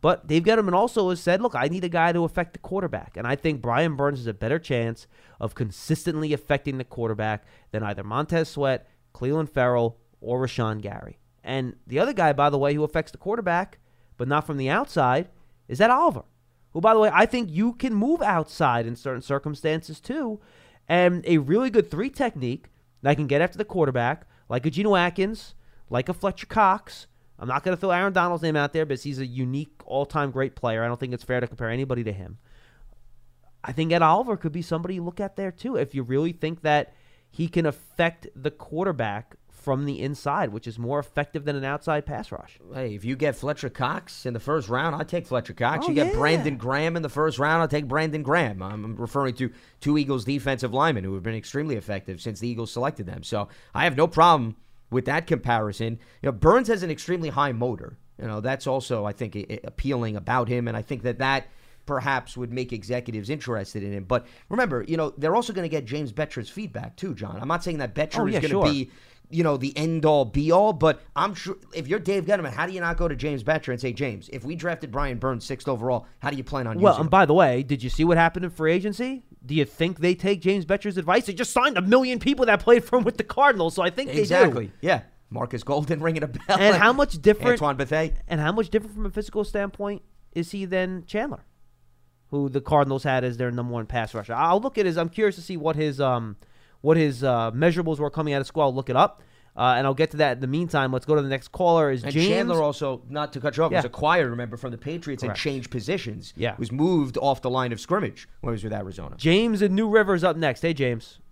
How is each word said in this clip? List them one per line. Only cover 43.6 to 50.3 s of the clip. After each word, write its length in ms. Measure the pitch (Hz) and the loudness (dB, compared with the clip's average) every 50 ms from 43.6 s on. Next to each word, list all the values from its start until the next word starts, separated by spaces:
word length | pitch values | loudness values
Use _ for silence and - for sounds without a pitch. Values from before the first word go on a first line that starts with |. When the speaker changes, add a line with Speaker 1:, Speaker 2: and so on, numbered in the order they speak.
| - 127 | -8 -10
Speaker 2:
Cox 560 | - - 131 127 165 226 - - - - - | -6 -4 -4 -4 -4 -6 -10 -12 -20 -10 -8
in 80 | 127 120 | -8 -8
the 60 | 113 | -6
first 280 | - 139 147 160 120 98 | -2 -2 -2 -2 0 -2
round, 280 | 120 127 147 165 147 | -2 -2 0 -2 -2
I'll 80 | 151 151 | -4 -6
take 200 | - - 107 - - | -4 -4 -6 -4 -2
Fletcher 240 | 127 123 113 - | -4 -4 -4 -4
Cox. 340 | - - 120 123 151 - 285 | -6 -2 -2 0 0 0 -2
Speaker 1:
Oh, 40 | 359 | 0
Speaker 2:
You 40 | - | 2
get 140 | - - 349 | 2 2 2
Speaker 1:
yeah. 40 | 415 - | 2 2
Speaker 2:
Brandon 380 | 143 151 165 165 147 151 143 | 4 4 4 2 2 -2 -4
Graham 400 | 120 107 123 131 143 156 165 165 | -4 -4 -2 -2 0 0 0 -2
in 60 | 170 | -2
the 60 | 160 143 | -6 -4
first 300 | - 139 156 160 - 120 | -2 0 0 0 0 0
round, 240 | 143 151 160 165 | 2 2 4 2
I'll 60 | 165 156 | 2 2
take 180 | - 147 147 | 0 -2 -2
Brandon 380 | 123 131 156 160 160 147 156 147 | 0 -2 0 0 0 -2 -4 0
Graham. 360 | 127 151 175 160 117 101 92 | 2 2 2 2 0 -2 -6
I'm 360 | 92 95 104 107 104 110 113 | -8 -8 -8 -8 -8 -8 -8
referring 380 | - 117 113 - 143 139 131 120 | -8 -8 -4 -2 -2 -2 -2 -2
to 160 | 110 131 117 - - - _ _ _ | -2 -4 -4 -4 -10 -20 _ _ _
two 160 | - 143 147 | 0 2 2
Eagles 280 | 151 143 135 139 127 104 | 2 2 0 -2 -2 -2
defensive 500 | 127 | -2